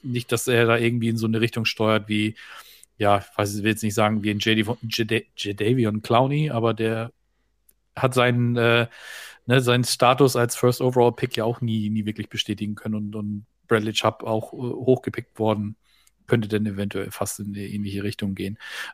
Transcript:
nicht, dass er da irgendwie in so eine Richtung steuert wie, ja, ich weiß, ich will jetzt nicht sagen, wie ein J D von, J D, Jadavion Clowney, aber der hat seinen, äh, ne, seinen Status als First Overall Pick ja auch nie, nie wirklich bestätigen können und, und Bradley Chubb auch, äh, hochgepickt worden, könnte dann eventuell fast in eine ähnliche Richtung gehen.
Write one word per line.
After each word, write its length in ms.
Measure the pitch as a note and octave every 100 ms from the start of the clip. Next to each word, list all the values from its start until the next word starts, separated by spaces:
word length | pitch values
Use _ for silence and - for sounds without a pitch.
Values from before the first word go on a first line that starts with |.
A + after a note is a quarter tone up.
nicht, 300 | C3+ B2 -
dass 160 | A#2 -
er 160 | A#2
da 140 | A#2 A#2
irgendwie 300 | A#2 A#2+ A2+
in 100 | A2+
so 80 | A2
eine 140 | A2
Richtung 260 | A#2 - G#2+
steuert 420 | - A2 A2 G#2
wie, 260 | G#2+ G#2+ A2 - - - - _ -
ja, 220 | G2+ G2+
ich 200 | - -
weiß, 180 | G#2 G2+
ich 60 |
will 100 | G#2
jetzt 100 | G#2+
nicht 120 | G#2+
sagen, 280 | G2+ G#2+ G#2+
wie 80 | G#2+
ein 80 | G#2
J 180 | A2+ A2
D 80 |
von, 140 | G#2+ B2
J 280 | A2+ A2 A2+
D, 160 | A2+ - -
Jadavion 640 | G#2 G2 G#2+ C3 A2+ G#2
Clowney, 500 | - A#2 C3+ D3 D3+
aber 220 | A#2+ A2+
der 400 | A2+ A2+ A2+ A#2 - _ _ _ _ _ _ _
hat 200 | - C3
seinen, 420 | B2+ B2 A#2+ A#2+ A#2+
äh, 300 | A#2 A#2 A#2 - - - - - -
ne, 140 | C3
seinen 240 | B2 B2
Status 500 | B2 - B2 C3 C#3
als 220 | B2 A#2 -
First 240 | B2 B2
Overall 320 | B2+ B2+ A#2+
Pick 240 | A2+ B2+ -
ja 80 |
auch 160 | A2 A#2
nie, 300 | A#2+ A2 G#2+
nie 160 | G#2+ G#2
wirklich 240 | G#2+ G2+
bestätigen 440 | - - G2+ G#2
können 200 | G#2 A2+
und, 200 | G#2+ G#2
und 320 | G#2+ G#2 G#2 - _ -
Bradley 260 | A2+ G#2+
Chubb 300 | G#2+ A2 -
auch, 320 | A2 A2 -
äh, 20 | -
hochgepickt 840 | B2 - B2+ B2+ - - - -
worden, 380 | A2 G#2+ G#2 - _ _ _ _ -
könnte 220 | B2 G#2
dann 160 | G#2+
eventuell 460 | G#2+ G2 G2+ G2 G2
fast 300 | - G2+ -
in 80 | G#2
eine 180 | G2+ G2+
ähnliche 360 | G#2 G2+ G2
Richtung 320 | G#2 - G2+
gehen. 240 | F#2+ F#2+ G#2+ - - -